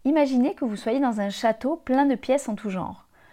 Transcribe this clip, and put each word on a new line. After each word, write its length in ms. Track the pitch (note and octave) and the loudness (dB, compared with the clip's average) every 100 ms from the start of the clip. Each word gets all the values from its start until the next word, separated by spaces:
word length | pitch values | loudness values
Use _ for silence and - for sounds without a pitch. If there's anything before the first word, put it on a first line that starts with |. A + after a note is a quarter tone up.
Imaginez 500 | C4 D#4 C#4 B3+ C#4 | 0 2 4 2 2
que 100 | - | 0
vous 120 | B3 G3+ | -6 -4
soyez 240 | A3+ C4+ | -2 0
dans 200 | C4 G#3+ | 0 0
un 100 | G3+ | -4
château 460 | G3 A3+ A3 C4 E4 | -2 -2 0 -2 -4
plein 280 | - C4 | 0 2
de 100 | C#4+ | 2
pièces 340 | B3 - C#4 B3 | 2 0 0 0
en 60 | |
tout 160 | G#3 G#3 | -6 -4
genre. 360 | F#3 - G3 _ _ - | -6 -6 -12 _ _ -20